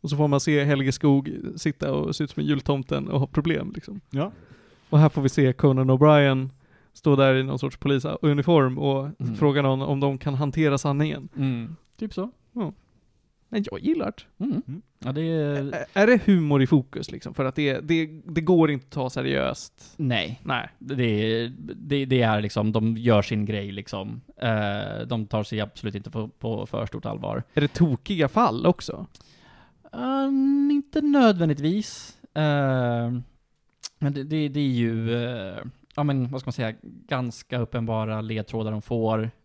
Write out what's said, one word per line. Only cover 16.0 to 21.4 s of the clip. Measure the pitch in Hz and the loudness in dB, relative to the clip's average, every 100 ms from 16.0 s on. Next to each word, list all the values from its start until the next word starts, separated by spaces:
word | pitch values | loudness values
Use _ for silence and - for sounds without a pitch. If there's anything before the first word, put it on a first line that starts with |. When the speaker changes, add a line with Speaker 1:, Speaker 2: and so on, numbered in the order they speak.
| 220 | 6
Speaker 1:
det | 247 - | 6 6
humor | 185 151 143 | 4 6 4
i | 135 | 6
fokus, | 151 123 - - | 4 2 -10 -10
liksom? | - - | -12 -10
För | - 131 | -4 -4
att | 135 | -2
det, | 143 131 | -2 -2
det, | 151 165 160 156 - | 0 0 0 -8 -6
det | 160 | -4
går | 160 180 156 | 2 6 6
inte | 143 - | 2 -6
att | |
ta | 147 131 | -6 -6
seriöst. | 143 131 135 67 123 - _ - - | -4 -2 0 -2 -4 -12 _ -20 -6
Speaker 3:
Nej. | 139 117 80 123 | -2 -2 -4 -8
Speaker 1:
Nej. | - 127 - _ | -6 -6 -8 _
Speaker 3:
Det | 131 139 | -8 -2
är, | 120 104 110 113 | 0 2 0 -2